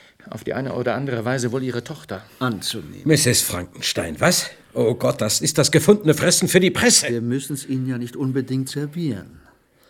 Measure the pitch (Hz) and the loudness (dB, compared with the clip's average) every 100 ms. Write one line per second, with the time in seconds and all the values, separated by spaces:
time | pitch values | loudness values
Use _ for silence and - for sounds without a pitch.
0 | _ _ - - - 120 135 127 120 113 | _ _ -16 -10 -6 -6 -4 -4 -2 -2
1 | 139 117 113 131 117 131 131 120 - 147 | -4 -4 -2 -2 -2 -4 -4 -6 -8 -12
2 | - 95 - - 127 98 - 110 76 95 | -12 -14 -14 -6 -4 -4 -6 -8 -10 -2
3 | 147 151 123 113 - 90 90 - - - | 4 4 4 2 0 -4 -8 -8 -6 -4
4 | 87 76 160 180 - - _ - 113 123 | -6 0 2 2 -2 -10 _ 0 0 2
5 | 127 120 107 - 147 - - - - 208 | 0 0 -2 -2 0 2 4 4 6 6
6 | 156 147 170 - 175 185 180 - 240 - | 4 4 4 2 4 4 4 4 4 4
7 | 143 117 120 135 135 139 - 131 131 123 | 2 -2 0 -2 -4 -8 -4 -4 -2 -4
8 | 120 156 131 135 127 131 131 143 147 170 | -6 -4 -2 -2 -2 -2 -4 -6 -6 -4
9 | 156 98 80 85 _ _ _ _ | -4 -4 -8 -20 _ _ _ _